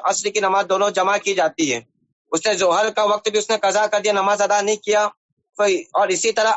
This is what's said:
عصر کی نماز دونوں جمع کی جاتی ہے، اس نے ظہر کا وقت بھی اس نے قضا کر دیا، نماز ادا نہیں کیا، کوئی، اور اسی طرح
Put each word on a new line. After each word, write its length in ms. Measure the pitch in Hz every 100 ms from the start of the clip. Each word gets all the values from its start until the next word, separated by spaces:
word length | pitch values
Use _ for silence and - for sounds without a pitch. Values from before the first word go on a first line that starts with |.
عصر 260 | 185 196 202
کی 100 | 208
نماز 260 | 196 196 185
دونوں 200 | 190 202
جمع 280 | 185 190 208
کی 160 | 196
جاتی 400 | 185 160 - 151
ہے، 60 | 120 - _ _ _ -
اس 160 | 160 220
نے 60 |
ظہر 360 | 185 185 185 214
کا 140 | 214
وقت 260 | 208 208 214
بھی 100 | 208
اس 100 | 208
نے 80 | 214
قضا 300 | 196 202 208
کر 120 | 208
دیا، 120 | 208
نماز 300 | 202 196 208
ادا 200 | 196 208
نہیں 140 | 202 214
کیا، 320 | - 208 208 - _ _ _ -
کوئی، 260 | 208 180 -
اور 140 | 175 196
اسی 240 | 180 226
طرح 220 | 214 214